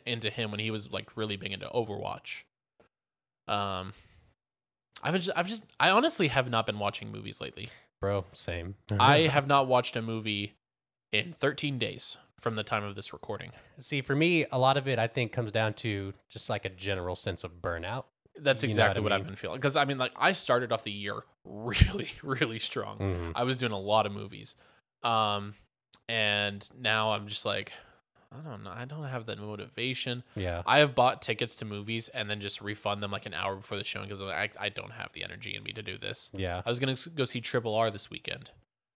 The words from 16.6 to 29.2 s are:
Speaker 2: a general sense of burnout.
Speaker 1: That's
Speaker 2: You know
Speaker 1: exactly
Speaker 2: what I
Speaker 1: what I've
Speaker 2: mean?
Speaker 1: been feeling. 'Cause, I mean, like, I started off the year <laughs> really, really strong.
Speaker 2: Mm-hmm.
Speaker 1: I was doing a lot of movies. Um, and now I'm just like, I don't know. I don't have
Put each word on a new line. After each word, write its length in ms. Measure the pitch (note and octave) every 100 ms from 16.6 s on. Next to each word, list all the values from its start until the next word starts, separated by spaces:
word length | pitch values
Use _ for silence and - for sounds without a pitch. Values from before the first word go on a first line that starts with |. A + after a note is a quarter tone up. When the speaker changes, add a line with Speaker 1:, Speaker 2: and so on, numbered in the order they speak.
Speaker 2:
a 60 | -
general 440 | F#2 G2 F#2+ F2+
sense 300 | F2+ - F2+
of 160 | F2 E2+
burnout. 440 | F2 E2+ F2 B2 - _ _ -
Speaker 1:
That's 260 | C#3+ A#2
Speaker 2:
You 60 | B2+
know 20 |
Speaker 1:
exactly 320 | G#2+ G#2+ G2
Speaker 2:
what 100 | G#2
I 40 | G2
Speaker 1:
what 40 |
I've 60 | G2
Speaker 2:
mean? 60 |
Speaker 1:
been 40 | G2
feeling. 240 | F#2+ A#2
'Cause, 160 | C#3+ D3
I 80 |
mean, 140 | C#3 C3+
like, 140 | B2+ -
I 160 | E3+
started 400 | - - B2 A#2+
off 100 | A#2
the 60 | G#2+
year 300 | G2+ G2+ G#2+ -
<laughs> 120 | _
really, 640 | - G#2 A#2+ G#2 - G3+ - -
really 360 | D3 C3 A#2 A2+
strong. 380 | - B2+ G2+ G#2+
Speaker 2:
Mm-hmm. 340 | G2 F2 E2+
Speaker 1:
I 80 | E2
was 140 | B2 B2+
doing 140 | B2
a 60 | G2+
lot 280 | G2+ G#2+ G#2
of 60 |
movies. 420 | G2+ G2 G#2 G#2+ - _ _ _ _
Um, 500 | A#2+ A2+ G#2+ G2+ G2+ G2+ _ _ _ - -
and 580 | A2+ G#2+ G#2 G2+ G2+ - C3
now 340 | A#2 A2 A2
I'm 140 | G#2 G#2
just 160 | G#2
like, 280 | G#2+ G2+ - - - _ _ _ -
I 80 | A2+
don't 200 | D#3+ G#2+
know. 80 | G2+
I 120 | G2+
don't 180 | B2+ D3+
have 220 | C#3+ B2+